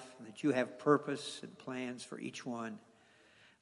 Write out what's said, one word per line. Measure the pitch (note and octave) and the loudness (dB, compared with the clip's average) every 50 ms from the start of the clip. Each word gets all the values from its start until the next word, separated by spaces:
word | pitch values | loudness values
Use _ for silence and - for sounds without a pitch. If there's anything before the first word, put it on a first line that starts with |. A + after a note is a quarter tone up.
| - - - - A#2 | -10 -16 -16 -14 -14
that | A2 G#2+ - - | -14 -6 2 4
you | D3 | 4
have | C3 B2+ B2 - - - | 6 6 4 2 -2 2
purpose | - D3 D3 C#3 C#3+ - C#3 C3 - - - - - | 6 8 8 8 6 2 -4 -4 -4 -8 -10 -10 -12
and | - - - | -12 -14 -14
plans | - - B2+ B2+ B2+ B2 B2+ A#2+ - | -10 -8 -6 -4 -4 -4 -6 -8 -10
for | - - - | -10 -10 -8
each | A#2+ B2+ - - - | -8 -8 -8 -6 -6
one. | C3+ A#2+ A#2 A2+ A2+ G#2+ G#2 - - - _ - - - - - - - - - - - _ | -6 -4 -4 -4 -6 -8 -10 -14 -20 -20 _ -20 -20 -20 -20 -20 -20 -20 -20 -20 -20 -20 _